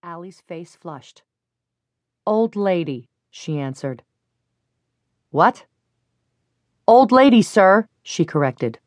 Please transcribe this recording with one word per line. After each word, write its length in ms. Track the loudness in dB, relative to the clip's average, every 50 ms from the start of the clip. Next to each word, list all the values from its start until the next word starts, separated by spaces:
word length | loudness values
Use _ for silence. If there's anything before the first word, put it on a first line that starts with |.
Allie's 380 | _ -16 -16 -16 -16 -18 -20 _
face 360 | _ _ -16 -16 -16 _ _
flushed. 480 | _ _ -18 -16 -16 -20 -20 _ _ _ _ _ _ _ _ _ _ _ _ _ _ _ _ _ _ _ _ _ _ _
"Old 300 | -4 -2 -2 -2 -4 -4
lady," 540 | -6 -4 -4 -4 -4 -4 -8 -10 -12 -14 _ _ _ _ _
she 280 | _ -18 -12 -10 -8 -8
answered. 460 | -8 -10 -10 -10 -12 -12 -12 -14 _ _ _ _ _ _ _ _ _ _ _ _ _ _ _ _ _ _ _ _ _ _ _ _ _ _
"What?" 360 | -2 0 0 0 0 -4 _ _ _ _ _ _ _ _ _ _ _ _ _ _ _ _ _ _ _ _ _ _ _ _ _
"Old 240 | 4 4 4 4 4
lady, 320 | 4 4 4 6 6 4
sir," 460 | 2 2 2 4 4 6 4 2 0 _ _ _
she 220 | _ -16 -4 -4 -4
corrected. 540 | -4 -2 -4 -4 -4 -4 _ -8 -8 -8 _ _